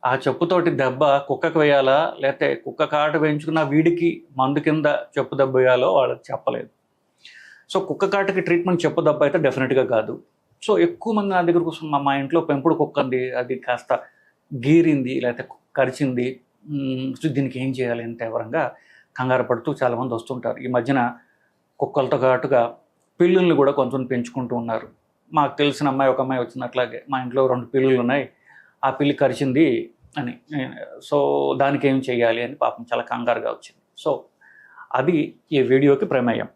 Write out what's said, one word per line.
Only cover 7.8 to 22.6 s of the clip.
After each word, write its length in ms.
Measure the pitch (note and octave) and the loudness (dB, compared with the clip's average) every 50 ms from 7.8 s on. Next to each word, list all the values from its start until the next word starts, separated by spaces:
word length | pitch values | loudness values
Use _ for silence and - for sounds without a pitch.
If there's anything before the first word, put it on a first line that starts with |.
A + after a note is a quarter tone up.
| F#3+ | -2
కుక్క 200 | - D3 - G3+ | -4 -4 -2 -2
కాటుకి 340 | F#3+ G3 G3+ G3 G3 F#3 F#3 | 0 0 0 0 0 0 -2
ట్రీట్మెంట్ 440 | F3 E3+ F3 E3+ F3 F#3 F3+ E3+ - | 0 2 0 2 2 2 0 2 0
చెప్పు 160 | D#3 C#3+ - | 0 0 2
దెబ్బ 220 | D3+ D3+ D3 D3+ D#3 | 2 2 2 4 2
అయితే 160 | C#3+ C#3+ F3+ | 2 2 2
డెఫినెట్గా 460 | D3+ C3+ B2+ C3+ C3 B2 C3+ B2+ B2+ | 0 0 0 0 -2 2 2 2 2
కాదు. 380 | - B2 A2 - - A#2+ - - _ _ _ _ _ _ _ - - | 2 0 0 0 -2 -8 -12 -14 _ _ _ _ _ _ _ -2 0
So, 80 | G#3+ F3 | 2 4
ఎక్కువ 340 | E3+ E3+ F3 - - A#3 A3 | 4 2 0 -4 -6 -2 -2
మంది 160 | G#3+ G3+ G3+ | -2 0 0
నా 140 | F#3+ F3+ F3 | 0 0 2
దగ్గరకు 260 | E3+ E3+ F3 E3 E3 | 2 2 2 0 -2
వస్తున్న, 240 | D#3 - E3 D#3 D3+ | -6 -8 -8 -4 -2
"మా, 60 | C#3 | -2
మా 180 | C#3 C#3 C#3 | 0 0 -2
ఇంట్లో 240 | C#3 C#3 C3+ D#3 E3+ | -2 -2 0 -2 -2
పెంపుడు 340 | D#3+ - D3+ C#3 C3+ E3 D#3 | 0 0 -2 0 2 0 2
కుక్క 240 | - D3+ - - C#3+ | 2 0 -2 0 -4
ఉంది, 340 | C#3 C3 B2 B2+ B2+ B2+ B2+ | -2 -2 -2 -2 -2 -2 -4
అది 220 | B2 B2+ B2 C3 | -6 -4 -4 -6
కాస్త 380 | B2 - - B2 A#2+ - _ C3 A#2 - - _ _ _ _ _ _ _ _ D3 | -8 -4 -4 -4 -4 -2 _ -4 -4 -4 -10 _ _ _ _ _ _ _ _ -12
గీరింది, 680 | C3 A#2 C3+ D#3 E3+ E3+ E3+ D3+ C#3 C3 B2 C3+ C3+ | -6 2 4 4 6 6 4 2 0 0 -2 -4 -4
లేకపోతే 280 | B2 B2 A#2+ B2 B2 - - _ _ _ _ | -4 -4 -4 -6 -10 -14 -16 _ _ _ _
కరిచింది, 640 | - C3+ C3 B2+ - D3 C3+ B2+ A#2+ B2 B2+ C3 - _ _ _ _ _ D#3 | -2 -2 -2 0 -2 -4 -2 0 -2 -2 -4 -4 -8 _ _ _ _ _ -10
మ్మ్, 580 | D3+ C#3+ C3+ C3 C3 B2+ C3 C3 C3 - - | -8 -6 -4 -4 -4 -4 -6 -8 -8 -4 -6
so 60 | D#3+ C3 | -4 -2
దీనికి 280 | C3+ C#3 C3 B2+ B2+ | -2 -4 -4 -4 -6
ఏం 100 | C3 C3+ | -6 -6
చేయాలి?" 340 | C3 B2+ B2+ A#2+ A#2 A#2 A#2 | -4 -4 -4 -4 -4 -4 -6
అని 100 | A#2 A#2 | -10 -8
తీవ్రంగా 580 | A#2 A#2+ A2+ A2 A#2 A2+ A2+ B2 D#3+ D3 A#2+ - - _ _ _ _ _ _ _ | -8 -8 -6 -6 -6 -6 -4 -4 -2 -2 -4 -6 -12 _ _ _ _ _ _ _
కంగారు 260 | - B2+ C3 B2+ B2+ B2 | -6 -2 0 2 0 2
పడుతూ 320 | B2 B2+ A#2 A#2+ - C#3+ C3+ C3+ | 0 -2 -4 -2 -6 -4 -2 -2
చాలామంది 320 | B2 A#2+ A#2 B2+ C3 A#2 | -2 0 -2 -4 -4 -6
వస్తుంటారు. 440 | A2+ A2+ - C3+ B2 - A#2 A2 - | -6 -6 -8 -12 -8 -6 -8 -8 -6
ఈ 80 | C3 | -6
మధ్యన 460 | B2 B2 B2 A#2 B2+ C#3 C3+ A#2+ A#2+ A#2+ - _ _ _ _ _ _ _ _ _ _ _ _ | -2 -2 -2 0 0 0 0 0 -2 -4 -8 _ _ _ _ _ _ _ _ _ _ _ _
కుక్కలతో 380 | C#3+ C3+ - D3+ C3 C3 D3 | -6 -4 -2 -2 -2 0 0
పాటుగా 600 | C3 B2 C3 B2+ B2 - C#3 C3+ B2 | 0 2 2 2 2 0 0 2 2